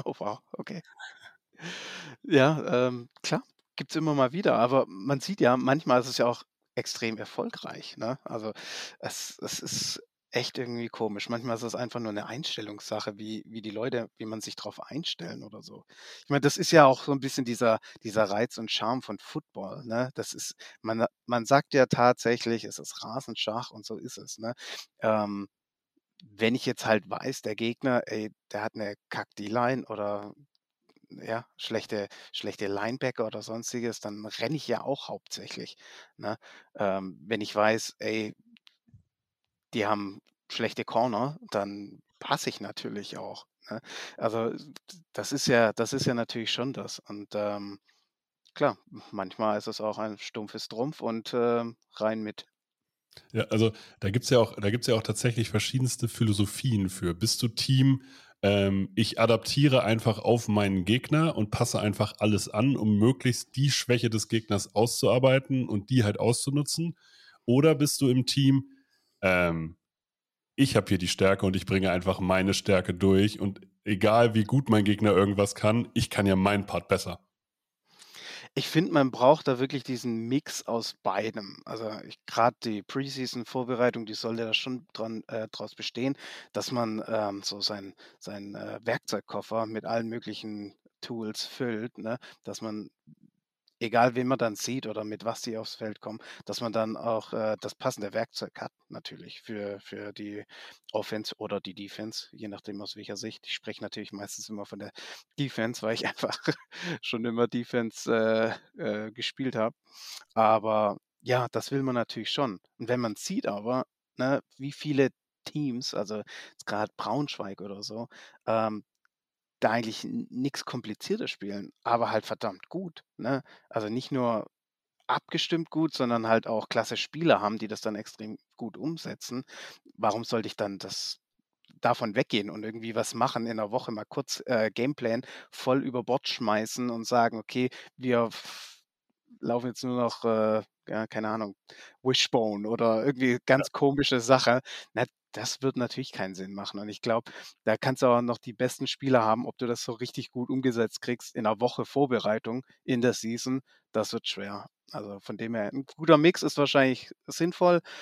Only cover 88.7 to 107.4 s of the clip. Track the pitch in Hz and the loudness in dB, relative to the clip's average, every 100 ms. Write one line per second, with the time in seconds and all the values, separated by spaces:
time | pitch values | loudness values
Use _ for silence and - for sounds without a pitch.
88.7 | 107 117 123 - 104 - 104 - 110 110 | -6 -4 -4 -2 -6 -4 -8 -4 -4 -2
89.7 | 107 - 117 113 117 107 104 110 104 101 | -4 -2 -2 -2 -6 -8 -10 -10 -10 -10
90.7 | - _ _ - 117 107 107 - - 127 | -16 _ _ -10 -6 -6 -6 -8 -6 -4
91.7 | 110 120 - 107 123 - - - 101 110 | -4 -6 -8 -6 -8 -10 -16 -12 -8 -8
92.7 | 107 98 - _ - _ _ _ _ _ | -8 -10 -16 _ -20 _ _ _ _ _
93.7 | _ 117 117 123 120 127 131 117 104 - | _ 0 4 4 4 0 2 0 -2 -4
94.7 | 127 110 107 107 107 110 - 120 110 110 | -4 -6 -6 -6 -6 -6 -6 -6 -8 -8
95.7 | - 110 104 110 110 - - - 101 117 | -8 -10 -8 -10 -12 -14 -14 -10 -6 -2
96.7 | 113 110 107 113 110 - 113 110 107 104 | 0 -2 -2 -2 -2 -2 -4 -2 -2 -6
97.7 | - 131 123 101 110 117 - 101 - 113 | -6 -4 -4 -4 -4 -4 -6 -10 -10 -14
98.7 | - _ - - - - - - 107 101 | -14 _ -18 -16 -16 -18 -18 -12 -8 -8
99.7 | 101 - 101 104 98 104 104 - - - | -8 -12 -12 -12 -10 -10 -10 -12 -18 -20
100.7 | - - 107 - 107 107 - 107 101 98 | -20 -6 -4 -4 -6 -6 -8 -6 -6 -8
101.7 | 92 101 - 110 - - - 110 101 - | -12 -12 -10 -10 -10 -14 -14 -12 -12 -10
102.7 | 101 101 107 98 98 113 - - - - | -10 -10 -12 -12 -10 -10 -12 -10 -10 -10
103.7 | - 104 - 104 98 101 - 107 107 101 | -10 -10 -10 -10 -12 -12 -12 -12 -12 -12
104.7 | 101 101 - - - - - 139 - 113 | -12 -14 -14 -16 -16 -12 -4 -4 -2 -2
105.7 | 123 110 113 - - - - - - - | -2 -4 -2 -4 -4 -4 -2 -2 -4 -8
106.7 | - 175 160 - 120 120 113 | -10 -8 -8 -6 -4 -2 0